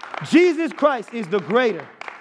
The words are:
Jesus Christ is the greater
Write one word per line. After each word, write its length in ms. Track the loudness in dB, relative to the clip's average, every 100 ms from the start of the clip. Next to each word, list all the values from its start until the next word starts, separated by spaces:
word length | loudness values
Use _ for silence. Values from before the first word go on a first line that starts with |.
| -14 -12 2
Jesus 480 | 4 4 2 -4
Christ 400 | 0 0 0 -6
is 140 | -10 -4
the 120 | -4
greater 480 | 0 0 0 -2 -10 -18 -20 -20